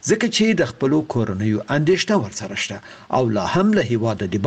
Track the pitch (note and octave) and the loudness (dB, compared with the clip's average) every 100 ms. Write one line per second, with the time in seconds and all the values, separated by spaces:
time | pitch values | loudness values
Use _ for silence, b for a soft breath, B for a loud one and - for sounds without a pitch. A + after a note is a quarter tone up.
0 | - A3 A#3 - A3 F#3 C#3 - C#3 D#3 | -2 0 0 2 2 2 0 0 0 0
1 | D#3 A#2+ A2 F#2+ G#2+ G#2 - C#3 D3+ F#3 | 0 -2 -2 -2 0 0 0 0 2 2
2 | - G#3 G#2 - G2+ G2+ - G2 - B | 2 0 0 -6 -10 -8 -8 -10 -14 B
3 | B - A#2+ G#2 F2 F3 G3+ G#3 A#2 A#2 | B 0 2 0 0 2 2 2 2 0
4 | A2+ G#2 G2 G2 | 0 -2 -2 0